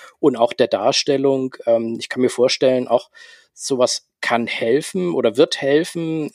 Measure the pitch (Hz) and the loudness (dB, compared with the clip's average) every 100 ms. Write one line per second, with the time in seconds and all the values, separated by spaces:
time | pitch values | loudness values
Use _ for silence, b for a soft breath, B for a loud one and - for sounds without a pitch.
0 | B B 156 117 117 - - 98 113 139 | B B 0 2 0 2 0 2 0 0
1 | - 139 139 135 131 - - 117 113 113 | 0 0 2 0 -2 -4 0 0 0 -6
2 | - - 123 - 123 - 131 127 123 120 | -8 0 0 2 0 2 2 2 0 -2
3 | - B B B B - - 127 123 - | -2 B B B B -14 -4 0 0 0
4 | - _ - 117 117 - 117 135 - 190 | -10 _ -2 -2 -2 -4 0 0 -2 -4
5 | 175 160 117 104 160 - 139 147 175 170 | -2 0 0 2 2 0 0 0 0 -6
6 | 165 160 147 | -6 -4 -6